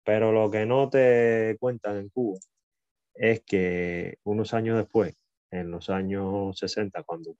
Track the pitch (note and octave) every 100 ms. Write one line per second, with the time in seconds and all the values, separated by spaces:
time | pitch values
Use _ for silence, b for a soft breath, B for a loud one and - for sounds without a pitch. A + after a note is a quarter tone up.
0 | - G#2+ A2 A2 G#2+ G#2+ G#2+ C3 C3 C3+
1 | B2+ A#2+ A#2 A2+ A2 G#2+ B2+ A#2+ G#2 G#2
2 | G2+ B2+ A#2 F#2+ - _ _ _ _ _
3 | _ - A2+ A2+ - G2 F2+ F2+ F2 F2
4 | F2 - G#2 G#2+ G#2+ A#2 A2+ A2+ G2 A2+
5 | F#2 - _ _ _ F2+ E2+ E2+ - F#2+
6 | F#2+ G2 F#2+ G2+ G2 F#2 F#2+ - G2+ E2+
7 | D#2+ E2 E2 -